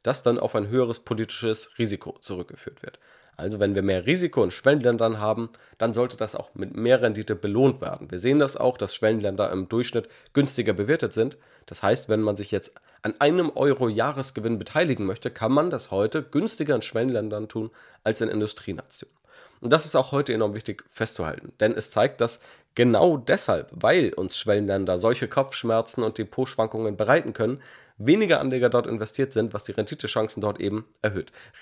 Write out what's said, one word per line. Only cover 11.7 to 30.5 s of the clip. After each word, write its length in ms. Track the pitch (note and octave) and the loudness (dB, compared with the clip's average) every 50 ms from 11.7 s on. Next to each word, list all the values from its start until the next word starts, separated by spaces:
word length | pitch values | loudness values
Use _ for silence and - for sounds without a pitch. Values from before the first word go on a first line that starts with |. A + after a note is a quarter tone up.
| - - | -6 0
heißt, 280 | G2+ G2 B2 C3 - - | 2 2 2 2 2 0
wenn 100 | G#2+ A2 | 0 2
man 160 | G#2+ G#2+ G2+ | 2 0 -2
sich 140 | G2+ G2+ - | -4 -4 -4
jetzt 240 | G#2 F#2+ - - - - _ _ _ _ | -4 -4 -4 -8 -12 -18 _ _ _ _
an 140 | - A2 - - | -8 -8 0 2
einem 300 | C#3 D3 F3 F#3 E3+ D3 - | 4 4 4 4 2 0 0
Euro 340 | B2+ C3+ C#3+ B2+ B2+ B2+ A2+ | 2 2 2 4 2 2 0
Jahresgewinn 720 | G#2 A2+ A#2 D3 C3+ C3+ C3 - - A2 G#2+ A#2 A#2 G2 | 2 2 0 0 -2 -2 -4 -4 -4 -4 -2 -2 -2 -2
beteiligen 480 | F#2+ - - D3+ F3+ D3+ A#2+ - G2+ | -4 -2 0 2 2 2 0 0 -2
möchte, 240 | F#2+ - - - A#2+ | -4 -4 -4 -6 -8
kann 200 | - - A2+ A2+ | -4 -2 0 2
man 200 | C3+ D3 E3 F3+ | 2 2 2 2
das 200 | D3 A2+ - - | -2 -6 -6 -2
heute 320 | F#2+ G2 G#2+ A2 - D#3 | 0 0 0 2 0 -4
günstiger 540 | - - - D3+ G#3+ A3 - - D3+ D3 C3+ | -4 -2 -2 0 0 0 -2 -4 0 0 0
in 60 | A2+ | 0
Schwellenländern 640 | - - - A2+ B2 C3 B2 G#2+ A2 G#2+ G#2 G#2 A2 - | -2 -2 -2 -2 -2 0 -2 -2 -4 -4 -6 -6 -8 -8
tun 220 | - A2 G#2+ A2 - - - - - _ _ | -6 -8 -8 -8 -10 -18 -20 -20 -20 _ _
als 160 | A2 A2 - | -2 0 0
in 80 | A2+ G#2+ | -2 -2
Industrienationen. 880 | G2+ G#2+ G#2 G#2+ - - - G#2 E2+ - - _ - - - - _ _ _ _ _ - - - _ _ | 0 -2 -2 -2 -4 -8 -10 -10 -10 -10 -12 _ -16 -18 -18 -20 _ _ _ _ _ -20 -20 -20 _ _
Und 100 | - A#2 | 0 2
das 140 | D3 D#3+ - | 2 2 2
ist 100 | D#3 - | 2 2
auch 160 | C3+ C3 - | 0 0 2
heute 220 | C#3+ C#3 C#3+ - A2+ | 0 0 0 0 0
enorm 200 | A2 A2 G#2 G#2+ | 0 0 0 -2
wichtig 300 | A#2 - - F#2+ - - _ | -6 -8 -10 -10 -10 -16 _
festzuhalten, 600 | _ - A2+ - - - E2 D#2 - - - - - - | _ -4 -4 -4 -4 -4 -6 -6 -6 -10 -12 -18 -2 0
denn 140 | G#2+ A2 | 0 0
es 180 | - A2 - - | 0 -2 -4 -2
zeigt, 300 | - G#2 A#2 C#3 C3 - | 2 2 2 2 2 0
dass 180 | A#2 A#2 - - - - - _ _ _ _ | -2 -2 -2 -8 -14 -20 -20 _ _ _ _
genau 420 | - B2 B2 A2 G2+ E3+ F3+ D#3 | 4 4 6 6 8 6 6 4
deshalb, 540 | C3+ A2+ - - - - - G2+ D2 - - | 2 2 0 0 2 2 0 0 0 -2 -8
weil 400 | - - - A#2+ E3 F3+ B2+ F#2 | -4 0 2 4 4 4 2 2
uns 240 | - - F#2+ F#2 - | 0 -4 -4 -4 -4
Schwellenländer 640 | - - G#2+ G2+ G#2 G#2 G2 G2 G2 F#2+ F#2 F2+ F2+ | -2 0 2 2 2 2 0 0 0 0 0 0 2
solche 280 | A2 A2+ B2 - B2 | 2 2 2 0 -2
Kopfschmerzen 760 | - - C#3 C3+ C3+ - - - A2+ A2+ A2+ A2+ - - B2+ | -2 0 -2 -2 -2 -4 -6 -2 0 0 0 0 -2 -4 -2
und 160 | A2+ A2 - - | -2 -2 -2 -4
Depotschwankungen 760 | G#2 - - C3 C3 - - - A2 - - A2 A2 G#2 G#2 | -8 -6 -4 -4 -4 -2 0 -2 -2 -2 -2 -4 -4 -4 -2
bereiten 360 | F#2+ G#2+ A2+ C#3+ E3+ - A2+ | 0 2 2 2 2 2 -2
können, 300 | - - G#2+ A#2 C3+ - - - - - - _ _ - | -4 -2 -2 -2 -2 -6 -10 -18 -20 -20 -20 _ _ -2
weniger 420 | G#2 C3 F3+ A3 G#3+ E3+ D3+ - | 2 4 4 4 4 4 2 2
Anleger 280 | - C3 B2+ B2 B2 A#2+ | 2 0 0 2 2 2
dort 200 | B2+ A#2+ A#2 A2+ | 2 2 0 -2
investiert 440 | A2+ G#2 A2 - - - C3+ C3 | -4 -6 -6 -6 -4 -4 -4 -2
sind, 220 | - A2+ A#2 G#2+ - | 0 -2 -2 -2 -4
was 80 | G#2 | -8
die 100 | - - | -10 -6
Renditechancen 680 | G2 A2+ G#2+ - D#3 - - - - A2+ A2 - - G#2 | -4 -4 -4 -4 -6 -6 -6 -2 -2 -2 -2 -2 -4 -4
dort 180 | G#2 G#2 | -4 -4